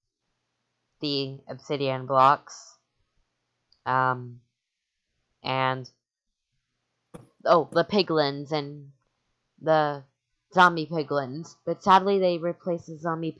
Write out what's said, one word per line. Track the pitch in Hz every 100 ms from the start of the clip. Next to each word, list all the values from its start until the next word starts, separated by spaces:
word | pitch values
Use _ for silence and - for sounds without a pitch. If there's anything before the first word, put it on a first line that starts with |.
| _ _ _ _ _ _ _ _ _ -
the | 151 143 139 135 -
Obsidian | 127 - 147 135 131 131
blocks, | 135 131 147 - - - _ _ _ _ _ _ _ _ _ _ _ -
um, | 131 127 127 123 120 _ _ _ _ _ _ _ _ _ _
and, | - 131 131 131 123 _ _ _ _ _ _ _ _ _ _ _ _ - - _
oh, | - 170 139
the | 165
piglins | 165 208 175 160 143 143 143
and | 156 143 147 143 _ _ _ _ _ _ _
the | 143 156 151 143 135 _ _ _ _
zombie | 185 180 170 151
piglins. | 165 143 143 131 139 165 - -
But | 165
sadly, | - 190 190 196
they | 185 175
replaced | 170 170 - 170 165
the | 156
zombie | 165 160 165 156